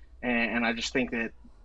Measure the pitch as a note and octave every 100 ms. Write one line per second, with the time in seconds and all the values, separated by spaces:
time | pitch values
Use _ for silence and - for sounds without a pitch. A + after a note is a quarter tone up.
0 | - - B2 A#2+ A#2 A#2 A#2 A#2 - C#3
1 | A#2+ A#2+ A2+ - - -